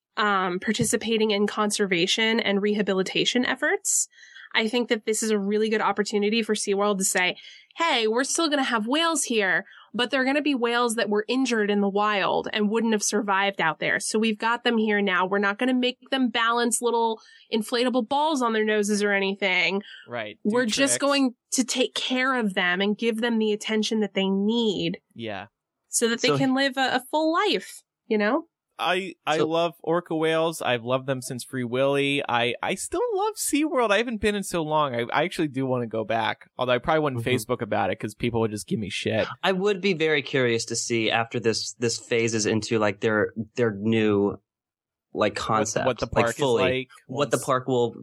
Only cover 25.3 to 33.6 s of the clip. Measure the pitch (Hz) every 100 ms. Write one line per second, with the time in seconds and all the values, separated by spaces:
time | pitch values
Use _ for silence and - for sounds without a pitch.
25.3 | 98 104 _ _ _ _ - 226 233 254
26.3 | 240 269 262 277 269 247 254 - 302 320
27.3 | 339 415 196 - - - _ - 214 208
28.3 | 302 330 _ _ - 131 185 190 - 143
29.3 | 160 151 165 170 - - 170 - 156 160
30.3 | 160 165 156 120 123 117 131 131 131 -
31.3 | 123 - 131 120 127 139 143 139 139 -
32.3 | 120 120 - 110 196 - 339 494 381 427
33.3 | 415 - 285